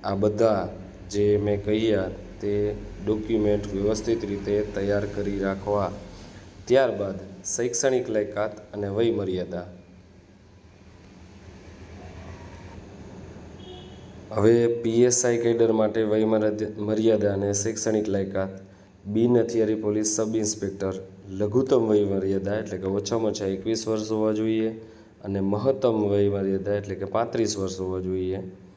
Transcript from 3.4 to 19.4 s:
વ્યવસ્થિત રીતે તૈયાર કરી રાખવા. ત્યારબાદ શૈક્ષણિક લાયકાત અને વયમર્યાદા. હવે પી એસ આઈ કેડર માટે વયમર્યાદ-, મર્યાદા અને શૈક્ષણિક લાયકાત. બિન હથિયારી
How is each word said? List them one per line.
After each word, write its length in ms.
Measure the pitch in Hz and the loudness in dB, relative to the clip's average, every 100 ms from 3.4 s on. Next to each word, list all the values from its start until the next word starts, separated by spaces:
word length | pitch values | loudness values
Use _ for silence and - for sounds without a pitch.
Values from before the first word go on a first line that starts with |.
| 104 104 - | 4 2 0
વ્યવસ્થિત 520 | 98 101 107 117 113 101 | 0 0 0 0 0 0
રીતે 360 | 101 101 104 101 98 | -4 0 0 0 -2
તૈયાર 300 | 98 101 101 | 0 0 -2
કરી 340 | 101 98 101 | -4 -4 0
રાખવા. 520 | 98 95 104 104 92 - - - - - - - - | -2 -2 0 0 0 -6 -14 -18 -18 -20 -20 -18 2
ત્યારબાદ 800 | 131 127 98 98 92 - - - | 4 4 0 -4 -6 -12 -14 -8
શૈક્ષણિક 640 | - 123 - 139 127 113 | -4 -2 0 2 2 0
લાયકાત 640 | 107 101 101 107 - - | -2 -2 -2 -4 -6 -12
અને 160 | 104 101 | -6 -4
વયમર્યાદા. 760 | 101 117 101 95 92 87 87 90 - - - - - - - - - - - - - - - - - - - - - - - - - 82 - - - - - - - - - - - - - - - - - - - - | 0 2 0 -2 -4 -4 -8 -10 -16 -20 -20 -20 -20 -20 -20 -20 -20 -20 -20 -20 -20 -20 -20 -20 -20 -20 -20 -20 -20 -18 -16 -16 -14 -14 -16 -16 -16 -16 -16 -18 -18 -16 -16 -16 -16 -18 -16 -16 -16 -16 -18 -18 -18 -6
હવે 380 | 107 104 117 117 | 4 6 6 4
પી 360 | 117 113 117 | 0 0 4
એસ 220 | 123 123 123 | 6 6 2
આઈ 120 | 117 | 2
કેડર 340 | 117 117 113 | 2 4 4
માટે 320 | 110 107 107 | 4 2 2
વયમર્યાદ-, 760 | 110 107 110 110 107 107 104 104 | 2 4 4 4 2 0 -4 -4
મર્યાદા 540 | 104 110 113 107 104 | 0 4 6 6 4
અને 200 | 98 101 | 2 0
શૈક્ષણિક 540 | 101 113 110 113 107 107 | 0 -2 -2 2 2 2
લાયકાત. 420 | 98 98 98 95 - - - - - 98 | 0 0 -2 -4 -6 -18 -20 -20 -16 -2
બિન 300 | 107 120 | 2 6
હથિયારી 380 | 120 | 6